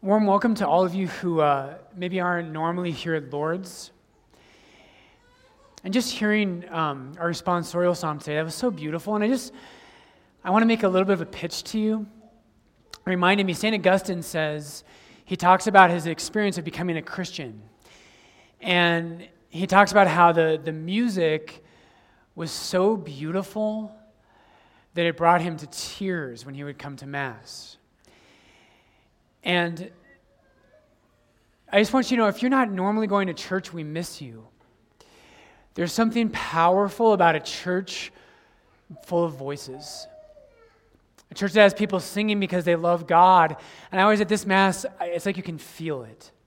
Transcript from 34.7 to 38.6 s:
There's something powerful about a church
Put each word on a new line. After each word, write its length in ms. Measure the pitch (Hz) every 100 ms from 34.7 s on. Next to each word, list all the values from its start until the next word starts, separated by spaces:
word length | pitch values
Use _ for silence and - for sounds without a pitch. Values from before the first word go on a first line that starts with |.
| _ _ _ - _ _ - - _ _ -
There's 180 | 170
something 380 | 190 226 226 226
powerful 840 | - - 165 170 185 202 190 226
about 220 | 208 170 156
a 40 |
church 720 | - - - 180 196 - - _ _ _ _ _